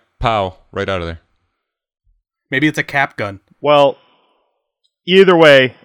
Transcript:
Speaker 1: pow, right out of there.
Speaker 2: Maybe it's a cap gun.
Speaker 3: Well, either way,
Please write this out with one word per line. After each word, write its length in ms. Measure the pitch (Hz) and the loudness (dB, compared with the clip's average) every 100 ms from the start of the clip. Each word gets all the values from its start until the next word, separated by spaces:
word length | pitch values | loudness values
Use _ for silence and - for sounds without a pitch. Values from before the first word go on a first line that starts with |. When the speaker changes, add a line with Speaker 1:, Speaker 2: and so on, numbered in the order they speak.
| _ - | _ -8
Speaker 1:
pow, 380 | 123 110 95 - _ | -4 -2 -4 -10 _
right 160 | - 98 | -8 -6
out 100 | 95 | -6
of 80 | 82 | -8
there. 140 | 82 _ _ _ _ _ _ _ _ _ _ _ _ _ | -14 _ _ _ _ _ _ _ _ _ _ _ _ _
Speaker 2:
Maybe 160 | 135 151 | -4 -4
it's 100 | 147 | -4
a 60 | |
cap 320 | 143 143 139 - | -6 -6 -6 -8
gun. 240 | 104 98 _ _ | -12 -12 _ _
Speaker 3:
Well, 360 | 139 147 139 - _ _ _ _ _ _ _ _ _ _ - | -2 0 -2 -4 _ _ _ _ _ _ _ _ _ _ 0
either 300 | 190 185 175 | 2 4 4
way, 380 | 156 139 127 - | 6 4 2 -4